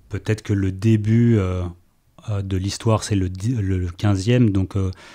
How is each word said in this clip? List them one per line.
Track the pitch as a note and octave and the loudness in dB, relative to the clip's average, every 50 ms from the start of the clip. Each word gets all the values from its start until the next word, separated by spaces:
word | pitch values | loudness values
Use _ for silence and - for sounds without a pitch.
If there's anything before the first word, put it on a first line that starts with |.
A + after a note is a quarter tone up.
| _ - | _ -12
peut-être | - F#2+ - - G#2+ - - | -12 -6 -4 -4 -4 -2 -2
que | - G#2 | -2 0
le | G2+ F#2+ F#2+ | 0 0 -2
début, | F#2+ F#2+ G#2+ A2+ A2 G#2+ G#2 G#2+ A2+ A#2 A#2+ A#2+ A2+ | -2 0 2 2 2 4 2 2 2 4 4 4 4
euh, | G#2 F#2 F#2 F2+ F2+ F2+ F2 F2 - _ _ _ _ _ _ _ - - A2 | 2 2 0 -2 -4 -4 -6 -8 -12 _ _ _ _ _ _ _ -14 -10 -6
euh, | G#2 G2 G2 | -6 -6 -4
de | F#2+ F#2+ | -4 -4
l'histoire, | F#2 F#2+ G2 - - - A#2 A2 G#2 - | -2 -2 -4 -6 -2 0 0 0 0 0
c'est | - G#2+ | 0 0
le | G2 F#2 F#2 | 0 0 -2
di-, | F#2 F#2 G2+ A#2+ C3+ | -4 -4 -4 -2 -2
le | A2+ G2 F#2+ F#2+ F#2 F2+ F2 | -2 -2 0 -2 -2 -2 -4
quinzième, | F2 - - G#2 G2+ F#2 F#2 A#2 B2 B2 B2 G#2+ | -4 -2 0 0 0 2 2 2 2 4 4 4
donc, | F#2+ G2 F#2+ F#2 - | 2 0 -2 -2 -2
euh, | G2 F#2+ F#2 F#2 - - - | -2 -2 -4 -6 -8 -16 -20